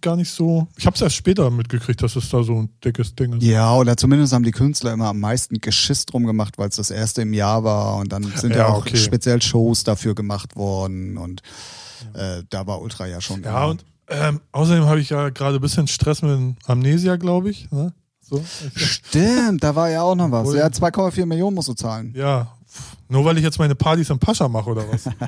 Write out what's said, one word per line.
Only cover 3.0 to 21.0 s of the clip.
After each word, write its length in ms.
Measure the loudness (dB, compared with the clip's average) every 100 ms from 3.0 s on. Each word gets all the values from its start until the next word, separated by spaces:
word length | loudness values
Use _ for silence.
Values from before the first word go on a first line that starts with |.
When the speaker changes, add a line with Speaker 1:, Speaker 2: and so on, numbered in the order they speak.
| -4
Speaker 1:
Ding 200 | -2 -2
ist. 80 | 2
Speaker 2:
Ja, 280 | 4 6 6 4
oder 200 | 4 4
zumindest 360 | 4 6 4
haben 100 | 4
die 80 | 2
Künstler 420 | 2 0 0 -2
immer 120 | -2 -2
am 100 | -2
meisten 400 | -2 -2 -4 -6
Geschiss 460 | -2 0 0 0 -2
drum 200 | -2 0
gemacht, 320 | 0 -2 -4
weil's 160 | -4
das 160 | -4 -4
erste 320 | -4 -4 -2
im 120 | -2
Jahr 280 | 0 2 2
war 360 | 2 0 0 -2
und 120 | -4
dann 140 | -6 -6
sind 160 | -4 0
ja 120 | 2
Speaker 1:
Ja, 40 | 4
Speaker 2:
auch 80 | 2
Speaker 1:
okay. 180 | 0 0
Speaker 2:
speziell 440 | 0 0 2 2
Shows 440 | 2 2 2 2
dafür 320 | 0 -2 -2 -2
gemacht 400 | -4 -6 -8 -6
worden 600 | -4 -4 -4 -6 -8 -10
und, 220 | -10 -14 -18 -20 -20 -20 -20 -20 -16 -10
Speaker 1:
Ja. 220 | -8 -8
Speaker 2:
äh, 40 | -8
da 160 | -8 -6
war 160 | -8
Ultra 240 | -8 -10 -10
ja 140 | -8
schon 240 | -8 -8
Speaker 1:
Ja, 60 | -4 -2
Speaker 2:
immer. 80 | -2
Speaker 1:
und, 140 | -4 -10 _ -10
ähm, 340 | -2 -2 -2 -4
außerdem 320 | 0 4 4
hab 140 | 4 4
ich 100 | 2
ja 220 | -2 -2
gerade 240 | -2 -2 0
ein 40 |
bisschen 240 | 0 0 0
Stress 340 | 0 0 2
mit 360 | 2 2 0 -4 -2
Amnesia, 500 | 2 4 2 2 0
glaub 300 | 0 0 0
ich, 240 | -6 -6
ne? 240 | -4 -4 -6 _ _
So. 240 | -6 -6 -6 -12 -10 -4
Speaker 2:
Stimmt, 880 | -4 -4 0 2 4 4 2 2
da 100 | 0
war 140 | 2 0
ja 140 | 2
auch 120 | 2
noch 160 | 2 2
was. 100 | 2
Speaker 1:
Obwohl 160 | 2 2
Speaker 2:
Ja, 120 | 2
zwei 200 | 2 0
Komma 200 | 2